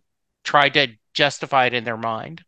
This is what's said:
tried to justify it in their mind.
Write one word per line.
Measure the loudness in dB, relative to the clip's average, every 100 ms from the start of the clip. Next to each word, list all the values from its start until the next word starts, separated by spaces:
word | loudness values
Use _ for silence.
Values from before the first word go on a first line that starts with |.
| _ _ _ _
tried | 0 2 4
to | 2 0 -4 _
justify | -2 -2 -2 -2 0 2
it |
in | 0 -6
their | -6
mind. | -6 -6 -10 -16